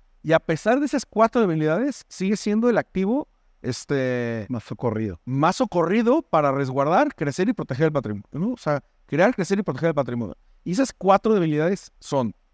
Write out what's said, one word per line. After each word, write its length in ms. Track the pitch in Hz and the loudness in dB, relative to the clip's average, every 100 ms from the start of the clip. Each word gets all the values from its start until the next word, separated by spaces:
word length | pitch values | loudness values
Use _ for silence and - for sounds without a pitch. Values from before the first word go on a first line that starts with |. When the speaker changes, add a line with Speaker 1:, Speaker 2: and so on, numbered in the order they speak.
| _ _ | _ _
Speaker 1:
Y 80 | 151 | 0
a 80 | 160 | 0
pesar 400 | - 160 208 262 | 0 -2 0 0
de 80 | 294 | 0
esas 180 | 277 - | -4 -2
cuatro 360 | 208 226 240 | 2 2 4
debilidades, 640 | 202 156 151 170 277 - - | 2 2 0 0 -2 -6 -14
sigue 300 | - 190 208 | -6 -2 -2
siendo 320 | 208 208 247 | 0 0 2
el 100 | 190 | 0
activo, 480 | - 185 190 269 - _ _ _ | -2 -2 0 -2 -4 _ _ _
este, 840 | - 120 - 139 127 123 117 113 101 | -8 -8 -4 -2 0 -2 -4 -6 -6
Speaker 2:
Más 140 | 120 | -8
socorrido. 580 | - 117 120 107 110 85 - | -8 -6 -4 -2 -4 -6 -6
Speaker 1:
más 320 | 135 160 - | 0 0 0
socorrido 680 | 240 175 165 220 226 311 | -2 0 0 2 2 2
para 280 | - 160 143 | 2 2 2
resguardar, 640 | 135 131 131 143 180 202 | 0 -2 0 2 2 0
crecer 360 | - 143 156 202 | -2 -4 0 -2
y 40 | |
proteger 320 | 214 151 135 160 | -2 -6 -2 0
el 60 | |
patrimonio, 360 | 147 107 101 - | 0 -4 -8 -8
¿no? 220 | 139 214 | -6 -4
O 40 | 240 | -4
sea, 260 | 156 143 - _ _ | -2 -4 -4 _ _
crear, 300 | 147 208 247 | 2 2 2
crecer 240 | 175 196 | -2 -2
y 20 | |
proteger 280 | 185 127 165 | -2 -2 0
el 60 | 147 | 0
patrimonio. 400 | 120 120 104 - _ _ | -2 -4 -6 -10 _ _
Y 80 | 160 | -4
esas 200 | 185 269 | -2 -2
cuatro 440 | - 185 196 220 208 | 0 4 4 4 2
debilidades 560 | 165 151 165 196 - _ | 2 0 0 -2 -8 _
son, 340 | - 139 117 - _ | -4 -2 -2 -8 _